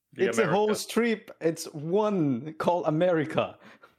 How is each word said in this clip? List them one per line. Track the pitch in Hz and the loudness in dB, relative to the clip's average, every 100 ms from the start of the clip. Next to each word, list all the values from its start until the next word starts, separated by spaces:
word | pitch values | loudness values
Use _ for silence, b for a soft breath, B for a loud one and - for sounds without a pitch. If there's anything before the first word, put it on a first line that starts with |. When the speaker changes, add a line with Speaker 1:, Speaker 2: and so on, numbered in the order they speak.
| _ | _
Speaker 1:
The | - 196 | -2 0
Speaker 2:
It's | 226 | 2
a | 175 | 2
whole | 196 214 | 2 2
Speaker 1:
America. | 208 | 0
Speaker 2:
strip. | - 226 233 214 - - | -2 0 0 0 -6 -4
It's | 165 156 - | -2 -2 -8
one | 151 160 202 214 196 147 120 156 156 | -10 -2 0 2 2 0 0 -6 -4
called | 190 175 160 | 0 0 0
America. | 156 180 165 135 - 98 - | 2 2 2 0 -2 -4 -6
<sighs> | b b b | b b b